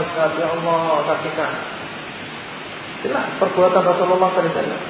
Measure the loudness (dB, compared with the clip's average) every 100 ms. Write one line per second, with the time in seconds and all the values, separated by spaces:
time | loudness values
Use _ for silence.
0 | 0 2 2 2 0 0 2 2 2 2
1 | 2 0 -2 -2 -4 -4 -8 -8 -10 -10
2 | -10 -10 -10 -10 -12 -12 -12 -12 -12 -6
3 | -2 -2 -2 0 0 4 6 6 4 2
4 | 4 4 4 4 0 0 -2 -4 -8